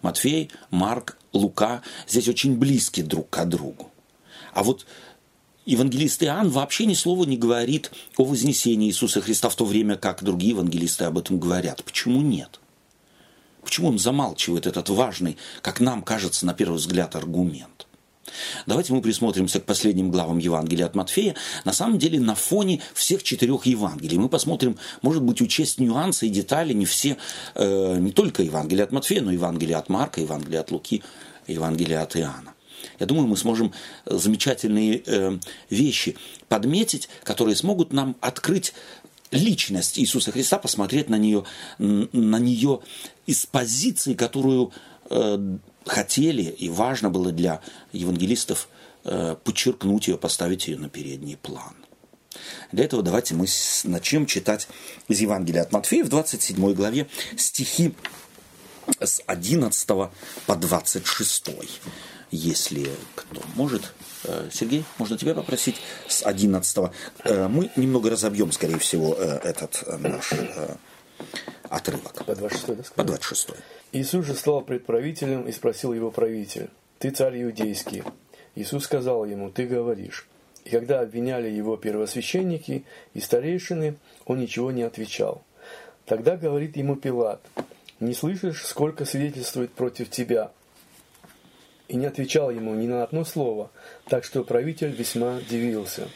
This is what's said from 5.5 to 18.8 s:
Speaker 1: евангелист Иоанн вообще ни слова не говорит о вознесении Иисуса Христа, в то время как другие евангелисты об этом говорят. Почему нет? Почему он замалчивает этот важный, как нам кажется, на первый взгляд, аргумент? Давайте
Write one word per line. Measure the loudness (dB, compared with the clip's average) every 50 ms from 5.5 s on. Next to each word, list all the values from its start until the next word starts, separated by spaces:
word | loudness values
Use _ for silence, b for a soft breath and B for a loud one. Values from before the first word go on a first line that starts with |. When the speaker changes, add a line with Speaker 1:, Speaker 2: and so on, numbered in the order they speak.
| _ _ _ 2
Speaker 1:
евангелист | 4 4 4 4 4 2 2 2 2 2 0
Иоанн | 0 2 2 2 4
вообще | 4 2 0 0 0 2 2
ни | 4 4
слова | 4 2 2 2 4 2
не | 2 2
говорит | 2 4 4 4 4 4 2 0 0 -2 -6 B B B B B
о | 2 4
вознесении | 4 4 2 4 2 2 4 4 4 4 4 4
Иисуса | 2 2 2 0 2 0 0
Христа, | 0 0 0 2 2 0
в | 2
то | 0 0
время | 2 4 4 4 2 0
как | 0 -2 -4 -4 -2 -2
другие | 0 0 2 2 2
евангелисты | 2 2 0 0 0 0 0 0 0 -2 -2
об | 0 0
этом | -2 0 0 -2 0
говорят. | 2 0 0 0 0 -4 -6 -8 -14
Почему | -8 -6 -2 0 2 2 4
нет? | 4 2 2 0 -4 -8 -18 -20 _ _ _ _ _ _ _ _ b b b b b b b b b b b b -8
Почему | -6 -2 2 2 2
он | 2 4
замалчивает | 2 2 2 2 0 -2 -2 -4 -2 0 0 0 0
этот | -2 -2 -2 -2
важный, | 0 2 2 2 2 0 -2 -2 -2 -2 B B B B B
как | B -6 0 2
нам | 2 2 2 -2 -2
кажется, | -2 -2 0 0 -2 -2 0 0
на | -2 0
первый | 0 0 0 2
взгляд, | -2 -2 0 2 0 0 0 -4
аргумент? | -8 -6 -2 0 2 2 0 0 -6 -14 -18 _ _ -20 _ _ _ _ _ _ _ B B B B B B B B B
Давайте | 0 0 0